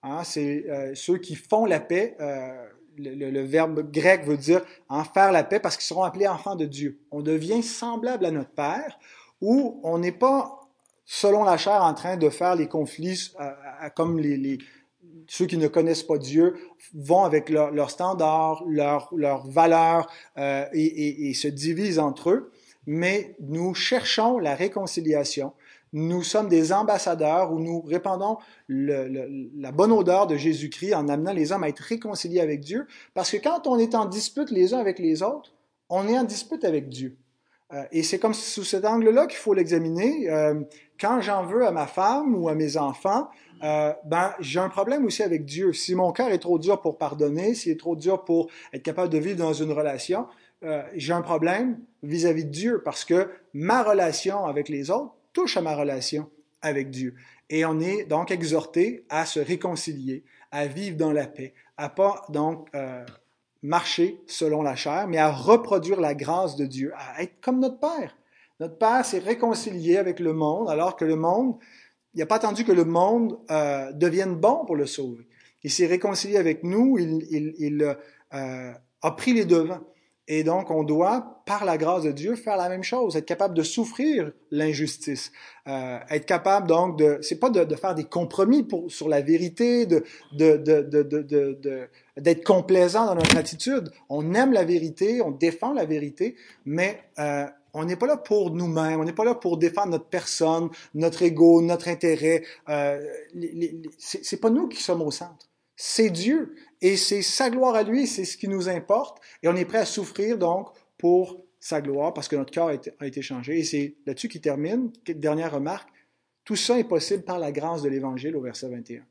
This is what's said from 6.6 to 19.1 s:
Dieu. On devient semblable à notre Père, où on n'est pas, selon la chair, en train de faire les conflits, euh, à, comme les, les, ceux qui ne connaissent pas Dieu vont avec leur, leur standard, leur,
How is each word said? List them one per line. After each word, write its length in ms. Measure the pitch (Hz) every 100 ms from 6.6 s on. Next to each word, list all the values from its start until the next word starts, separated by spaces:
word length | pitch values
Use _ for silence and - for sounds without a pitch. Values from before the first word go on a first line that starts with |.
Dieu. 360 | 151 139 147 135 _
On 120 | 147
devient 400 | 151 156 160 226
semblable 640 | 226 - 233 233 233 247
à 60 | 185
notre 200 | 156 135
Père, 480 | - 147 190 302 - - - - _
où 400 | 196 254 254 -
on 160 | 160 170
n'est 140 | 175
pas, 480 | 175 254 277 - - - _ _ _
selon 400 | _ - 202 202
la 120 | 208 165
chair, 240 | - 208
en 100 | 170
train 240 | 151 175 185
de 140 | 151
faire 240 | - 180
les 140 | 180 151
conflits, 640 | 160 147 - 170 185 - 185
euh, 100 | 143 139 139 139
à, 100 | 151
comme 280 | - 165 165
les, 180 | 147 139
les, 220 | 135 135 - - _ _ - - -
ceux 200 | - 180
qui 120 | 175
ne 80 | 151
connaissent 380 | 170 165 160
pas 140 | - 151
Dieu 360 | 131 151 170 175 - _ -
vont 300 | 156 139 175
avec 260 | 190 151 151
leur, 220 | 156 151
leur 180 | 147 135
standard, 720 | - 180 185 156 156 156 156 180
leur, 440 | 151 143 147 139